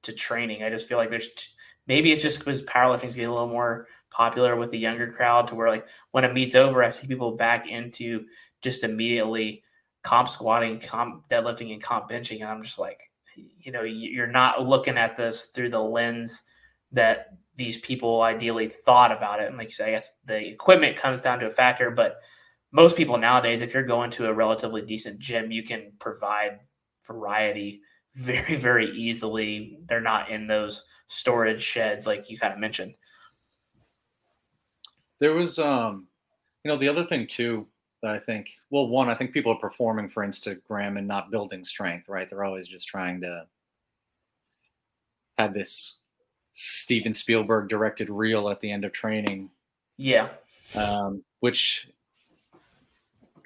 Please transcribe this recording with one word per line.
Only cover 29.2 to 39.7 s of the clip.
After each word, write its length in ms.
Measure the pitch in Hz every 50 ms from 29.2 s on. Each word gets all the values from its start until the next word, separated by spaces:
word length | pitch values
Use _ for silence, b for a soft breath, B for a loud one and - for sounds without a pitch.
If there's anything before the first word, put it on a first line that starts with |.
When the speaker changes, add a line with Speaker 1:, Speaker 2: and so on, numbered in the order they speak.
| 110 110 110 110 107 107 107 107 107 - - - 87
Speaker 1:
They're 140 | - 117 117
not 280 | 113 113 110 104 - -
in 180 | 107 110 107
those 380 | 107 107 107 107 104 104 - b b b b b
storage 540 | - - - - 127 120 117 113 110 110 113
sheds 440 | - - - 117 110 107 104 101 -
like 240 | 110 104 104 - -
you 80 | 110
kinda 200 | - 113 101 98
mentioned. 380 | 101 107 110 - - 92 - - b b b b b b b b b b b _ _ _ _ _ _ _ _ _ _ _ _ _ _ _ _ _ _ _ _ _ _ _ _ _ _ - - _ _ _ _ _ -
Speaker 2:
There 140 | 143 156 156
was, 240 | 170 175 165 - 165
um, 480 | 151 143 135 123 113 107 101 95 92 _ _ _ _ _ _ _ _ _ _ _ -
you 60 | 151
know, 80 | 147
the 120 | 131 139 143
other 160 | 147 170 170
thing 220 | - 170 127 110
too 400 | - - - 117 117 113 107 101 - _ _ _ _ _ _
that 100 | 113 107
I 80 | 107 104
think, 320 | - 117 110 104 101 - - _ _ _
well, 180 | 143 143 131
one, 220 | 113 120 135 127 120
I 60 | 117
think 180 | - 131 127 -
people 180 | 147 131 113
are 80 | 110 -
performing 480 | 110 101